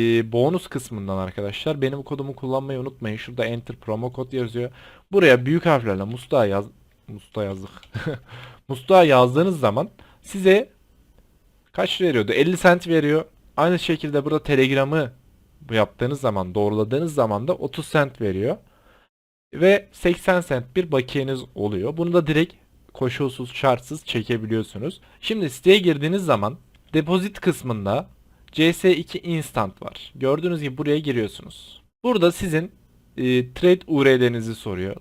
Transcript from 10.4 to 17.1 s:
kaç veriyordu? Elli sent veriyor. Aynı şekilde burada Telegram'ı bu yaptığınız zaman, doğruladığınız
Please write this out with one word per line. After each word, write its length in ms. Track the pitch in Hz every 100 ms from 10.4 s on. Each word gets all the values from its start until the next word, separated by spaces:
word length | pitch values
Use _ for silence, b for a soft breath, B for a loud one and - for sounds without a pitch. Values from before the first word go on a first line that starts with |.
| 185 202 277 _ _ _ _ _ _ _ _ _ _
kaç 280 | - - -
veriyordu? 320 | 175 123 104
Elli 240 | 113 156 180
sent 320 | 180 175 170
veriyor. 360 | 160 147 151 - _ _ -
Aynı 220 | 165 175
şekilde 460 | - 156 156 143
burada 180 | 143 151
Telegram'ı 720 | - 135 131 135 139 160 127 - _ _ _ _
bu 140 | 131
yaptığınız 460 | 113 101 - 123 143
zaman, 340 | 127 98 90
doğruladığınız 600 | 98 104 107 107 135 170